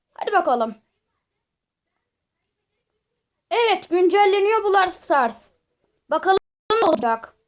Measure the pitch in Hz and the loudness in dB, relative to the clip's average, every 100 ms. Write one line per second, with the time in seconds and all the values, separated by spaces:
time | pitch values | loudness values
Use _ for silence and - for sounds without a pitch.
0 | _ - - 392 330 240 226 214 _ _ | _ -12 -4 -2 0 -2 -4 -8 _ _
1 | _ _ _ _ _ _ _ _ _ _ | _ _ _ _ _ _ _ _ _ _
2 | _ _ _ _ _ _ _ _ _ _ | _ _ _ _ _ _ _ _ _ _
3 | _ _ _ _ - 427 453 381 - 349 | _ _ _ _ -6 0 0 0 -2 0
4 | 359 392 415 392 403 440 403 392 370 - | 2 4 2 2 0 0 0 0 0 -4
5 | - 294 240 - - _ _ _ _ _ | -2 0 0 -4 -20 _ _ _ _ _
6 | - 311 359 381 _ _ - 440 339 254 | -8 -4 0 0 _ _ -4 0 0 0
7 | 226 226 - _ | -2 -4 -8 _